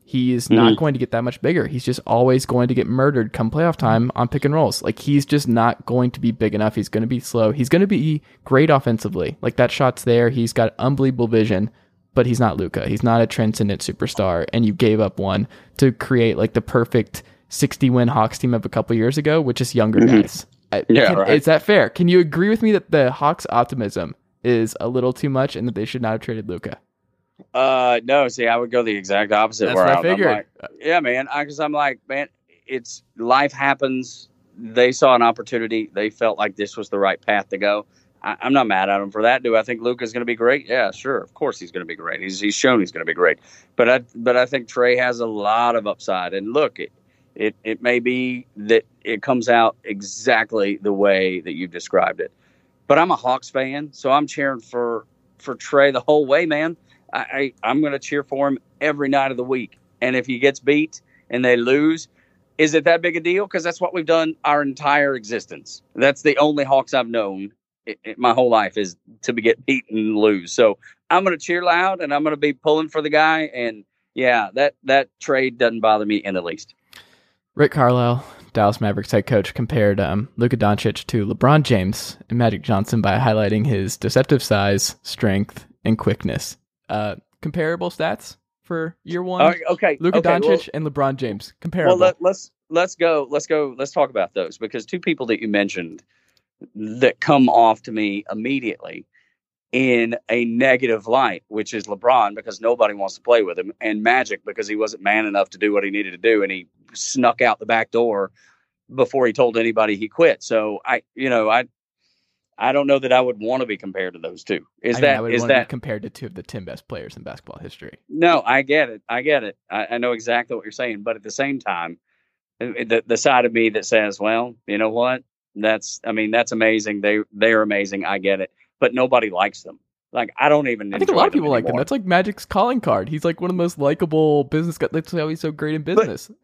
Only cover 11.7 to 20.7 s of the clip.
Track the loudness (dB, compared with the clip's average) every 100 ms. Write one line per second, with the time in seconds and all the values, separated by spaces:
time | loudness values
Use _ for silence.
11.7 | -6 _ _ _ 0 2 2 0 0 -4
12.7 | -4 -4 0 2 2 2 0 -2 0 -2
13.7 | -2 -6 -6 -6 -2 -2 -2 -2 0 0
14.7 | 2 2 4 0 -2 -2 -2 -4 -8 -20
15.7 | 0 2 2 0 2 2 2 0 -2 -2
16.7 | 0 2 0 -2 -6 -18 _ _ -4 -4
17.7 | 0 2 4 2 2 0 0 -2 -2 -2
18.7 | -4 0 0 0 0 0 0 0 -2 -2
19.7 | 0 2 4 6 6 2 -4 -16 _ _